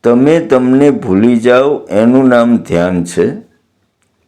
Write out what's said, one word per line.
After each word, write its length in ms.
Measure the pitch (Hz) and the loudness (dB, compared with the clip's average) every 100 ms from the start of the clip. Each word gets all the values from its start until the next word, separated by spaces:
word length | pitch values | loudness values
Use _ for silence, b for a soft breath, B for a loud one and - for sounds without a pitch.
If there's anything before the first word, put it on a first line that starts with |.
તમે 360 | 120 120 139 165 | 2 2 2 0
તમને 520 | 165 127 127 131 143 | 0 -2 0 2 2
ભૂલી 480 | 120 95 95 117 120 | 0 -2 0 2 0
જાઓ, 460 | 120 123 139 147 - | 2 0 0 -4 -4
એનું 380 | 98 117 131 131 | 0 2 2 2
નામ 300 | 120 117 117 | 2 2 -2
ધ્યાન 460 | - 85 90 90 | -2 -4 -2 -4
છે. 220 | 87 - 101 190 - _ _ _ _ _ _ _ | -6 -4 -4 -4 -18 _ _ _ _ _ _ _